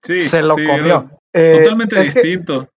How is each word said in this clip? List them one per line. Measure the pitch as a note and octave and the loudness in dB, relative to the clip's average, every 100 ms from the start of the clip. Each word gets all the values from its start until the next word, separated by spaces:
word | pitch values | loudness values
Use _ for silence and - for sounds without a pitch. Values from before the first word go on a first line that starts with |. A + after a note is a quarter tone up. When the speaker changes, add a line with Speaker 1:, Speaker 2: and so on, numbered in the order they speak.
Speaker 1:
Sí, | - F3+ | -6 -4
Speaker 2:
Se | D#3 E3 | -2 0
lo | D#3 | 0
Speaker 1:
sí, | D3+ | 0
era | D3+ D3 | 0 -2
Speaker 2:
comió. | D#3+ E3 - _ _ | 0 -2 -4 _ _
Eh, | F3 E3 | 0 4
Speaker 1:
totalmente | D#3+ D#3 A3 A3 G3 | 4 4 2 -2 -2
Speaker 2:
es | E3 | -2
que | B3 | 0
Speaker 1:
distinto. | E3+ F3+ E3+ C3+ C3+ | -2 -2 -6 -8 -10